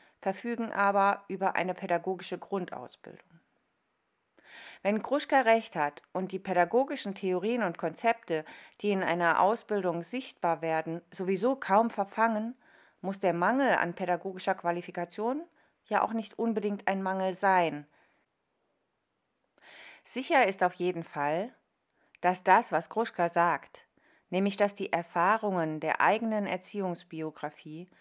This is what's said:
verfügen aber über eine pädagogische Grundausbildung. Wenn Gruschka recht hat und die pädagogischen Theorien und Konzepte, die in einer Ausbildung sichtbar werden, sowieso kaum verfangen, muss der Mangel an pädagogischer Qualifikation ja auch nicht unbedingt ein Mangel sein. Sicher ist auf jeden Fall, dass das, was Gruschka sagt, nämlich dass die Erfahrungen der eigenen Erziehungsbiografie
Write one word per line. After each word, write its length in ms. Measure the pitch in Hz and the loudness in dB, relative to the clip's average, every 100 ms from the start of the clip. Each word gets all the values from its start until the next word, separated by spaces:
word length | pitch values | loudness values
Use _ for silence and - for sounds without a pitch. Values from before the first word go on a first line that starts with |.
| _ - | _ -6
verfügen 520 | - 190 240 233 226 | -4 -4 -4 -4 -4
aber 520 | - 202 196 196 - - | 0 2 4 4 2 -4
über 300 | 185 185 - | -2 0 0
eine 180 | 175 | -2
pädagogische 640 | 165 190 175 185 180 - 175 | -4 0 0 0 -6 -6 -10
Grundausbildung. 1000 | - 196 175 131 123 - - - _ 165 _ _ _ _ _ _ _ _ _ _ - - - - | -6 -6 -6 -10 -14 -18 -20 -20 _ -20 _ _ _ _ _ _ _ _ _ _ -20 -20 -20 -6
Wenn 200 | 196 214 | -2 -2
Gruschka 380 | - 285 - 277 | 0 -4 2 4
recht 360 | 226 226 - 170 | 6 4 2 -2
hat 260 | 147 - _ | -2 -4 _
und 200 | 185 190 | -6 -6
die 60 | 190 | -6
pädagogischen 760 | 190 175 175 240 269 277 202 | -2 2 4 2 0 -4 -8
Theorien 480 | 185 190 180 202 240 | -6 -2 -2 0 -2
und 160 | 196 160 | -2 -2
Konzepte, 680 | 165 - 233 233 - 160 156 - - - | -6 -2 -2 -2 -2 -4 -4 -18 -20 -6
die 100 | 208 | -2
in 120 | 196 | 0
einer 380 | 160 170 170 156 | 0 2 4 6
Ausbildung 640 | 190 233 - 208 185 170 | 4 2 -2 -2 0 -2
sichtbar 600 | 170 254 - - 175 160 | -6 -8 -10 -4 -2 0
werden, 400 | 165 160 165 170 _ | 0 -2 -2 -8 _
sowieso 460 | - 185 190 233 269 | -8 -2 0 0 0
kaum 340 | - 196 233 | 2 2 2
verfangen, 640 | - 196 - 226 214 226 - _ _ _ - | -2 -4 0 0 0 -4 -10 _ _ _ -10
muss 180 | 185 196 | -8 -2
der 140 | 185 | 0
Mangel 380 | 170 185 262 262 | 2 2 2 2
an 220 | 170 170 | 2 0
pädagogischer 600 | 175 180 175 196 185 196 | -2 -2 -2 -2 -6 -4
Qualifikation 880 | 190 175 175 180 180 170 - 220 285 339 _ _ _ | -2 -2 -4 -6 -8 -8 -4 -4 -4 -8 _ _ _
ja 180 | - 208 | -2 0
auch 100 | - | 0
nicht 260 | 226 208 - | -2 -6 -4
unbedingt 500 | 233 208 202 202 - | -2 0 -2 -2 -2
ein 140 | 196 | -2
Mangel 340 | 190 190 190 180 | -2 0 -2 0
sein. 500 | 196 185 165 147 147 _ _ _ _ _ _ _ _ _ _ _ _ _ _ _ _ _ - - - - | 4 4 4 -2 -12 _ _ _ _ _ _ _ _ _ _ _ _ _ _ _ _ _ -20 -20 -20 -20
Sicher 420 | - 247 269 302 202 | -12 -8 2 4 4
ist 160 | 196 | 2
auf 120 | 180 | 0
jeden 300 | - 180 170 | 0 -2 -2
Fall, 480 | 165 151 143 160 240 _ _ _ _ _ _ - | -6 -4 -2 -2 -4 _ _ _ _ _ _ -2
dass 220 | 180 185 | 0 2
das, 300 | - 196 - | 6 6 6
was 160 | 156 - | -2 -2
Gruschka 400 | 214 233 - 170 | -4 -4 -2 0
sagt, 580 | 170 170 143 - - _ _ _ _ - | 2 2 0 -6 -20 _ _ _ _ -4
nämlich 260 | 180 202 202 | 0 0 2
dass 180 | 202 | 0
die 180 | 202 - | 0 -4
Erfahrungen 880 | 170 170 170 180 220 214 180 156 156 | -4 -2 0 2 2 0 -2 -2 -2
der 200 | 156 - | -2 2
eigenen 460 | 156 220 226 214 202 | 4 4 0 -2 -2
Erziehungsbiografie 1400 | 185 - 202 185 170 - 160 156 151 151 - 151 156 180 _ | -6 -6 -6 -6 -6 -10 -8 -8 -8 -12 -12 -16 -16 -18 _